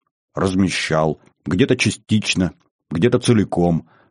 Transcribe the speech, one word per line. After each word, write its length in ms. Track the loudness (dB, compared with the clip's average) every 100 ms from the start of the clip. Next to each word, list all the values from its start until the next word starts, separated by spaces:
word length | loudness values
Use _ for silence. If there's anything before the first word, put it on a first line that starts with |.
| _ _ _ -4
Размещал, 840 | -2 0 0 -2 -2 0 0 -4 _ _
где-то 320 | -6 0 0 2
частично, 800 | 0 -4 -2 -2 -2 -2 -4 -6 _ _ -10
где-то 260 | 0 2 2
целиком, 720 | 2 2 2 0 0 0 -4 _ _